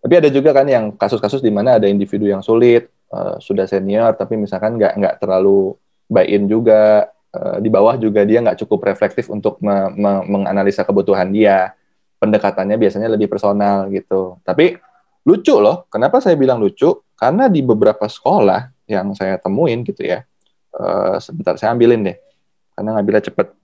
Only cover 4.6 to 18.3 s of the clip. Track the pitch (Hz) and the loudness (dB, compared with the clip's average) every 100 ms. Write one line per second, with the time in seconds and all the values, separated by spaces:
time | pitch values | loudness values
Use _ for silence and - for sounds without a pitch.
4.6 | 107 117 101 104 98 - 92 92 98 98 | -4 -2 -2 0 -4 -2 -2 0 2 2
5.6 | 95 - _ _ _ 104 - 101 101 110 | 0 -6 _ _ _ 0 2 0 0 0
6.6 | 113 107 107 104 104 _ _ - - - | 2 4 4 2 0 _ _ -10 -8 -4
7.6 | 110 98 107 131 110 104 101 113 120 - | -2 2 2 2 0 2 2 2 0 -4
8.6 | 107 101 101 95 101 - - 104 104 - | -4 -2 -2 -2 -2 -4 -8 -6 -6 -4
9.6 | 104 98 95 101 101 98 95 101 98 98 | -2 -2 -2 -2 -2 -2 -2 -4 -2 0
10.6 | 98 98 95 101 95 92 92 101 104 95 | -2 -2 0 0 0 0 0 2 4 2
11.6 | 92 - _ _ _ _ 110 107 101 95 | 0 -8 _ _ _ _ 0 0 0 -4
12.6 | 98 110 104 101 113 107 104 101 104 104 | -4 0 0 0 -4 -2 -2 -2 -2 0
13.6 | 101 98 98 98 - 95 92 90 - 92 | 0 0 -2 -8 -4 -4 -4 -10 -4 0
14.6 | 175 175 _ _ _ _ - 202 - 262 | 0 0 _ _ _ _ 0 2 4 4
15.6 | 107 180 - 107 127 254 214 160 135 123 | 4 0 -8 -2 0 0 0 2 2 2
16.6 | 101 - 151 196 _ _ 120 185 262 165 | -2 0 0 0 _ _ -2 2 2 2
17.6 | 127 107 107 104 107 - 135 | 0 2 2 0 -6 -4 -2